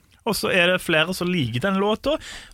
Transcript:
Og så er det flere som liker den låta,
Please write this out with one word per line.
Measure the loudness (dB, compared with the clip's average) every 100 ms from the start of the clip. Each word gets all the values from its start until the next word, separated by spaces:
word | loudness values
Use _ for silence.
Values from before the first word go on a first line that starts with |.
| _ _ -4
Og |
så | -2 0
er | 2 4
det | 2
flere | 2 2 2
som | -2 -2
liker | 0 -2 -2
den | 0 0
låta, | 0 0 -2 -2 -4 -16 -18